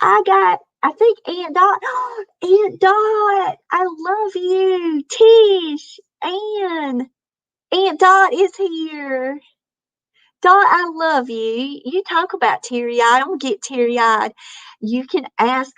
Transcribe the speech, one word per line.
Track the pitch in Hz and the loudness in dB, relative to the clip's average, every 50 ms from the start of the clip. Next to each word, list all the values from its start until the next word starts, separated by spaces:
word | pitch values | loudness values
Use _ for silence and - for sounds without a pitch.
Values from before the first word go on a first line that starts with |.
I | - 370 392 427 370 | 0 2 2 2 2
got, | - 381 392 381 370 359 - - _ _ _ - | 4 2 2 2 2 0 -2 -4 _ _ _ -4
I | 277 - | -4 -2
think | - 427 466 427 - - | 2 2 2 2 0 -4
Aunt | - 339 359 359 320 294 | -10 -10 -10 -8 -6 0
Dot, | 359 392 403 - - 403 | 2 2 2 2 0 -4
<gasps> | 523 508 508 508 494 480 453 392 - _ _ - | -8 -8 -6 -8 -8 -10 -12 -16 -16 _ _ 0
Aunt | 359 381 403 427 381 - 339 | 2 2 4 2 0 -2 0
Dot, | - 381 392 427 427 440 440 427 427 415 403 392 370 - - - _ - | 2 2 2 2 2 0 0 0 0 0 0 0 -2 -4 -6 -10 _ -6
I | - 349 - | -4 -2 -2
love | 370 339 311 320 359 392 427 440 392 392 | -4 -6 -6 -6 -4 -4 -4 -4 -4 -6
you. | 370 359 359 370 381 381 381 370 359 349 330 311 294 277 - | -6 -4 -2 0 0 0 0 0 0 -2 -4 -4 -4 -6 -4
Tish, | - - 453 440 453 453 440 415 392 370 339 311 294 302 - - - - - _ _ - - | 2 4 6 8 8 8 6 6 4 0 -2 -4 -8 -10 -12 -16 -20 -20 -20 _ _ -10 -8
Ann, | 320 359 392 427 427 427 415 392 359 339 320 302 277 254 240 262 262 _ _ _ _ _ _ _ _ _ _ _ - - | -6 -6 -6 -8 -6 -6 -4 -4 -4 -4 -6 -6 -6 -6 -6 -8 -8 _ _ _ _ _ _ _ _ _ _ _ -4 -2
Aunt | 370 381 381 320 311 | 0 0 0 0 2
Dot | 381 370 381 392 392 370 247 | 4 6 6 6 4 4 2
is | 320 392 370 - | 0 0 0 -2
here. | - 392 370 330 320 320 320 311 294 285 277 262 254 254 262 277 294 - _ _ _ _ _ _ _ _ _ _ _ _ _ _ _ _ _ _ _ | -4 -6 -6 -4 -6 -8 -8 -10 -10 -8 -6 -6 -6 -4 -6 -8 -10 -14 _ _ _ _ _ _ _ _ _ _ _ _ _ _ _ _ _ _ _
Dot, | - 359 370 403 403 | 4 4 6 6 6
I | - - 349 359 349 320 | 4 2 0 0 -2 -4
love | 311 330 320 311 277 247 254 | -4 -2 0 0 0 -2 -4
you. | 233 226 220 226 226 233 262 277 285 277 - | -6 -6 -4 -4 -4 -4 -6 -8 -10 -12 -10
You | 247 294 370 403 | -8 -6 -6 -6
talk | - 339 330 349 359 - | -4 -2 -2 -2 -2 -4
about | 370 - - - - - | -2 0 0 0 -2 -4
teary-eyed. | - 247 240 240 240 240 240 233 233 240 | -8 -6 -6 -6 -4 -2 0 2 2 2
I | 262 | 2
don't | 269 294 381 277 | 0 -2 -6 -6
get | 277 262 208 - | -6 -6 -6 -8
teary-eyed. | - - 277 247 240 233 240 240 233 226 220 214 214 220 - _ - - - - - - - _ | -8 -8 -4 -2 -2 0 0 0 0 2 0 0 -2 -4 -8 _ -20 -20 -20 -20 -20 -20 -18 _
You | - 214 233 254 262 | -8 -6 -6 -6 -6
can | 262 - 349 262 - _ - | -4 -6 -6 -6 -6 _ -2
ask | 214 233 254 262 - 285 _ | -2 0 0 -2 -4 -8 _